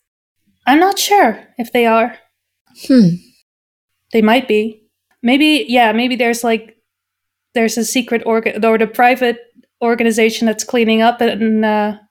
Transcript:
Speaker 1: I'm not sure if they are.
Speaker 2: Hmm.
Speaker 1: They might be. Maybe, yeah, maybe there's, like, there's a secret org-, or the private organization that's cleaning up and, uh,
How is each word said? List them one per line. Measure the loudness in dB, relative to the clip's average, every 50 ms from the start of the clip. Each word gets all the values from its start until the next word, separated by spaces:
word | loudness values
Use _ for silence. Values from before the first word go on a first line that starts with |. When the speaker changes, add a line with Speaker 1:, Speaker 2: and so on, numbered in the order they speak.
| _ _ _ _ _ _ _ _ _ _ _ _ 0
Speaker 1:
I'm | 2 2 2
not | 2 0 -2
sure | -4 -2 0 2 2 2 2 -2 -6 -12 _ _
if | -12 -8 -4
they | -2 -2 0
are. | 0 0 0 -2 -4 -6 -12 _ _ _ _ _ _ _ _ _ _ _ -8 -2
Speaker 2:
Hmm. | 2 4 4 4 4 2 -2 -8 _ _ _ _ _ _ _ _ _ _ _ _ _ _ _ _ _ -2
Speaker 1:
They | 0
might | 2 2 2 2 0
be. | 0 -2 -2 -2 -4 -8 _ _ _ _ _ _ _ _ _
Maybe, | -2 0 2 2 2 2 2 0 0
yeah, | 0 2 2 2 2
maybe | 2 0 -2 -2 -2
there's, | -2 -2 -2 -2 -2 -2
like, | -2 -2 -2 -4 -10 _ _ _ _ _ _ _ _ _ _ _ _ _ _ _ _ -4
there's | -2 -2 -2 -2
a | -4 -4
secret | -4 -4 -4 -2 -2 -4 -4 -2
org-, | -2 -2 -2 -2 -4 -4 -2 0
or | 0 2
the | 0 0
private | -2 0 2 2 2 2 2 -2 -2 -4 -6 -10 _ _ _ _ _ _ -4
organization | -2 -2 0 0 0 0 2 2 0 0 0 0 -2
that's | -2 -2 -4 -6
cleaning | -4 -2 0 0 2 2 2
up | 2 2 0 0
and, | -2 -2 -2 -2 -2 0 0 0 0
uh, | 0 0 0 -2 -4 -6 -10 _ _